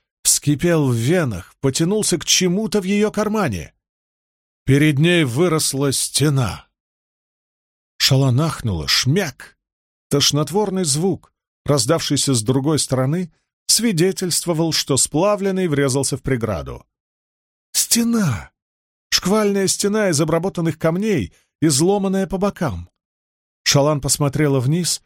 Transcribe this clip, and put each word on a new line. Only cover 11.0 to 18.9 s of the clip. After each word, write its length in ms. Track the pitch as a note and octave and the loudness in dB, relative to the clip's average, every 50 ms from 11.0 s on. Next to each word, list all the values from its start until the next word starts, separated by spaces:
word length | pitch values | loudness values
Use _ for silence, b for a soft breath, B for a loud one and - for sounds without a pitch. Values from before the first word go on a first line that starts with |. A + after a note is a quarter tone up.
| E3+ G3 D#3+ - - _ _ _ _ _ _ _ _ | 0 -2 -2 -2 -8 _ _ _ _ _ _ _ _
раздавшийся 680 | - C#3+ C#3+ G#2+ A#2+ D#3+ D#3+ - - D3 C3 - - C3+ | 0 0 0 2 0 0 -2 0 -2 -2 -2 0 0 0
с 100 | A#2 G#2+ | 0 0
другой 340 | G#2 C3+ C#3 C3 D3+ D#3+ C3 | 0 0 0 0 0 0 0
стороны, 540 | - - C3+ B2+ C3 C3 D#3 F3+ F#3 - - _ _ _ _ _ _ - | -2 -2 -2 0 0 0 -2 -2 -4 -6 -10 _ _ _ _ _ _ 0
свидетельствовал, 1080 | - - A3 A#3+ G3+ D3+ F3 F#3+ F#3 - F#3+ F3+ - - - F3 E3+ D#3 E3 E3 D3+ | 0 2 2 0 2 2 2 0 0 -2 -4 -4 -4 -4 -2 -2 0 0 0 0 0
что 240 | - - - C#3+ B2 | -2 -2 0 0 0
сплавленный 720 | - - - D3 F3+ G#3 G#3 F#3+ G3 G3 F#3+ F#3 F#3 F3 | 0 0 0 0 2 2 0 0 0 -2 0 0 0 0
врезался 480 | C#3+ C#3 C#3+ C#3 B2 C#3 C3+ - D3 C3 | 0 0 0 0 0 0 -2 -2 -4 -6
в 40 | |
преграду. 640 | - - C3 A#2+ A2 - G2+ D#2+ C#2 C2 B1 A#1+ - _ _ _ _ _ _ _ _ _ _ _ _ _ _ _ _ _ | -2 -2 -2 -2 0 -2 -4 -4 -6 -10 -12 -14 -16 _ _ _ _ _ _ _ _ _ _ _ _ _ _ _ _ _
Стена! 800 | - - - - - A#3 A#3 A#3 A#3 A3+ G3+ D3+ A2 E2 C#2 - _ _ _ _ _ _ _ _ | -4 -4 -2 0 0 0 0 0 0 2 0 0 -2 -4 -8 -14 _ _ _ _ _ _ _ _